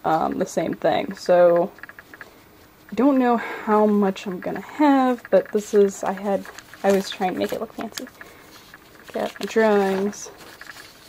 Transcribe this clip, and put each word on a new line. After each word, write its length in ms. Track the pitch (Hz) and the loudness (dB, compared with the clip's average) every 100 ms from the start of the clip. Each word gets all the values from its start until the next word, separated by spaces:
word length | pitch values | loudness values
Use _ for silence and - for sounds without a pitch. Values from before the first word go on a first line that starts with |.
| 165 | -2
um, 340 | 160 - - | 0 0 -2
the 60 | 190 | -4
same 280 | - 165 | -4 -4
thing. 400 | - 165 - - | -2 0 0 -2
So, 580 | 190 - 175 175 170 175 - - - - - - - - - - _ - | -6 2 4 6 4 0 -6 -20 -20 -20 -20 -20 -20 -20 -20 -20 _ -10
I 40 | 208 | 0
don't 220 | 269 269 | 2 4
know 200 | 247 233 | 4 2
how 480 | - - - 214 214 | -2 -8 0 2 4
much 420 | 208 196 196 208 | 4 2 -2 -6
I'm 120 | 180 | -8
gonna 220 | - 202 | -8 -8
have, 640 | - - 302 269 254 240 - | -8 0 4 4 2 -2 2
but 200 | 190 - | 2 2
this 220 | 214 208 | -2 0
is, 300 | 208 196 190 | 4 4 2
I 80 | - | -6
had, 320 | 190 202 190 190 - - - | -6 -4 -4 -6 -18 -20 -4
I 80 | 196 | 0
was 180 | 196 190 | 0 0
trying 240 | - 185 | -4 -4
to 60 | - | -2
make 120 | 202 | -4
it 80 | - | -6
look 140 | 226 | -8
fancy. 340 | - 220 - 254 - - - - - - - - - - | -10 -12 -12 -14 -16 -20 -20 -20 -20 -20 -20 -20 -20 -12
Got 260 | 220 202 - | -8 -8 -8
my 60 | 202 | -4
drawings. 840 | 226 220 208 196 190 202 - - - - - - - - - | 2 4 4 2 0 -4 -6 -14 -18 -20 -20 -20 -20 -20 -20